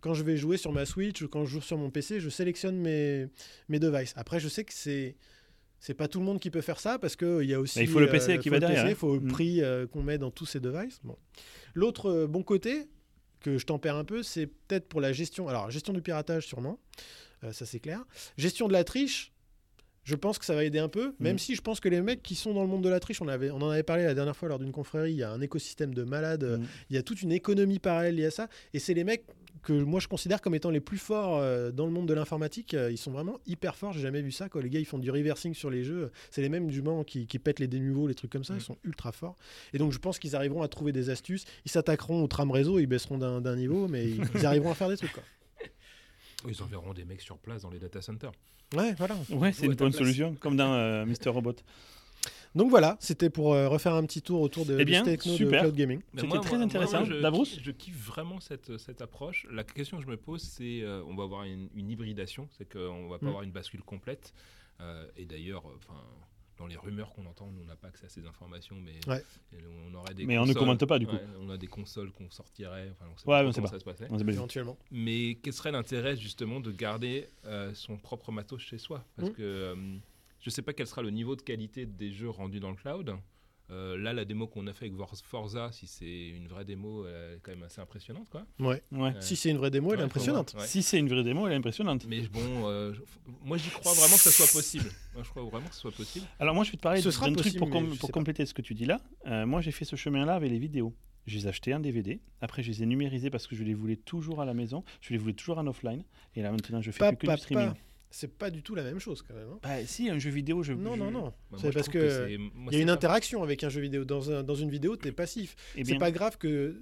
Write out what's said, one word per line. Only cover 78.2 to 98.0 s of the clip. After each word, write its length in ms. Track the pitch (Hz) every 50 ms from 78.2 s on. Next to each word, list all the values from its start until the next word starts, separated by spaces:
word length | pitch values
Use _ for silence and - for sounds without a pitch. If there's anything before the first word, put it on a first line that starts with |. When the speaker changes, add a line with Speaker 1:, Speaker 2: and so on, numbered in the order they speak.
| - -
Speaker 3:
matos 300 | 113 107 101 - - 123
chez 160 | - - - 113
soi ? 260 | - - - 139 117 _ _ -
Parce 140 | 175 190
Speaker 1:
Mm. 20 | 220
Speaker 3:
que, 80 | -
euh, 340 | 110 101 98 95 95 92 90 92 95 98 95 95 98 _ _ _ _ _ _ _
je 80 | - 123
sais 100 | 110 -
pas 120 | 117 - 143
quel 120 | - 135 110
sera 140 | - -
le 80 | 120 107
niveau 260 | 101 110 117 120 139
de 60 | 131
qualité 440 | - - 120 110 110 107 - 135 127 113
des 240 | 101 90 104 104
jeux 180 | 98 98 113 120
rendus 300 | 110 92 98 95 98 104
dans 100 | 98 95
le 60 | 95
cloud. 400 | 95 - 139 147 185 190 131 98 95 95 - _ _ _ _ _ _ _ _
Euh, 260 | 92 92 95 95 92 92
là, 140 | 101 113
la 140 | 120 117 104
démo 200 | 95 107 107 113
qu'on 220 | 110 - 107 98 101
a 60 | 95
fait 120 | - 127
avec 80 | 110 92 92
Vor-, 180 | 98 90 - 101 -
Forza, 460 | - - 120 107 104 98 120 117 117
si 160 | 117 - - 85
c'est 400 | - - - 82 87 87 87 85
une 200 | 85 87 87 85
vraie 160 | 92 92 101
démo, 420 | 101 101 95 98 107 110 107 101 90
elle 280 | 87 85 85 85 85
est 40 | 85
quand 100 | - -
même 120 | 92 90 85
assez 160 | 85 - -
impressionnante, 480 | 95 - - 101 - - 117 165 226 -
quoi. 160 | - 156 208 - - -
Speaker 1:
Ouais. 240 | 135 131 127 131 - _
Speaker 2:
Ouais. 220 | - 135 131 135 131
Speaker 3:
Euh, 60 | 104
Speaker 1:
Si 160 | 95 92 - -
c'est 120 | - 165
une 80 | 156 143
vraie 140 | 131 139
démo, 220 | 135 139 143 175 214
elle 60 | 202
est 20 |
Speaker 3:
ouais, 40 | 165
Speaker 1:
impressionnante. 480 | 135 - 139 123 - 294 262 160 - - 107
Speaker 3:
ouais. 80 | 104 110
Speaker 2:
Si 160 | - 190 185
c'est 160 | - - 175
une 80 | 147 139
vraie 160 | 127 127 123
démo, 240 | 120 127 160 208 202
elle 60 | 160
est 20 |
impressionnante. 500 | 139 120 117 110 - 214 190 147 127 - 113
Speaker 3:
Mais 120 | 113 113 120 110
bon, 140 | 95 117 117 123 127 123 110 104
euh, 260 | 101 101 104 104 104
je, 60 | 107
f-, 40 | - - - - - - 120 135 -
moi, 100 | 135 156 170
j'y 120 | 151 175
crois 240 | - - - - -
vraiment 220 | 165 156 156 190
que 60 | 202
ça 100 | - 175
soit 200 | 147 - 160 147
possible. 400 | - 156 147 - - 151 - 104 95 - - - -
Moi, 100 | 123 113
je 60 | -
crois 140 | - 127 123
vraiment 240 | 113 104 113 135 175
que 40 | -
ça 40 | -
soit 120 | - 120
possible. 340 | 104 - 107 - - 175 196 185 - -
Speaker 2:
Alors 140 | 147 151 156
moi, 120 | 180 214
je 60 | 208
vais 60 | - 160
te 40 |
parler 180 | - 170 180 190
Speaker 1:
Ce 80 | 175 196
sera 180 | 156 123 170 -
Speaker 2:
d'un 40 | -
truc 100 | 185 160
Speaker 1:
possible, 140 | 214 180 185
Speaker 2:
pour 80 | 175 156
Speaker 1:
mais 40 | 143
Speaker 2:
com-, 120 | 170 160 165 151
Speaker 1:
je 40 |
Speaker 2:
pour 80 | 127